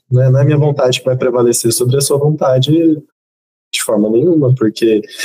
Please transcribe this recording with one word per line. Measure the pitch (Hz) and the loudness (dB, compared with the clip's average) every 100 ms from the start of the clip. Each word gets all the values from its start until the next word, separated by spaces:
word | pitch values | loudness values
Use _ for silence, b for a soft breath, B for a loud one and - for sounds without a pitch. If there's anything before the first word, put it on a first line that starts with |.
| - | -2
né? | 127 131 | 0 2
Não | 131 | 2
é | 147 | 2
minha | 147 | 2
vontade | 147 139 127 127 | 0 0 -2 -2
que | 131 | -2
vai | 127 | -2
prevalecer | 127 123 120 117 117 | -2 0 0 0 -2
sobre | - 123 139 | -2 -2 -2
a | |
sua | 143 143 | 0 0
vontade | 151 151 143 131 135 | 0 0 0 0 2
de | 160 165 147 - _ _ _ _ _ _ - | 2 2 0 -6 _ _ _ _ _ _ -8
forma | - 107 107 | -2 0 0
nenhuma, | 117 165 160 131 127 | 0 2 2 2 0
porque," | 110 - 113 107 - B | -2 0 0 0 -4 B